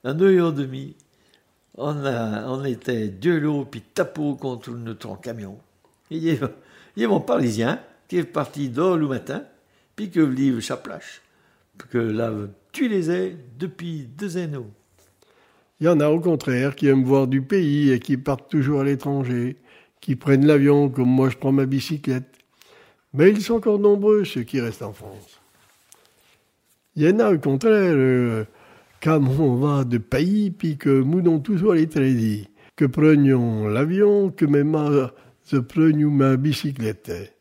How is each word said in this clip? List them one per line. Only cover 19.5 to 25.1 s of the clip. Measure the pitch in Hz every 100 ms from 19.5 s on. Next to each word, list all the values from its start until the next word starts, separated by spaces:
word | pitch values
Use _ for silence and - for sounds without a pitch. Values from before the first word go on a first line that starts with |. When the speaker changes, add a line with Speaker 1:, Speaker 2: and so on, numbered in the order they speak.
| 127 _ _ _ _
Speaker 2:
qui | -
prennent | 127 147 135
l'avion | 147 147 139 143 143
comme | 127 127
moi | 131 131
je | -
prends | 139
ma | 139
bicyclette. | 135 135 - 151 139 127 127 _ _ _ _ _ _ _ _
Mais | 135 175
ils | 214
sont | 196
encore | 233 226 208
nombreux | 208 202 208 214 185
ceux | 131
qui | 113 135
restent | 117 107
en | 104
France. | 101 107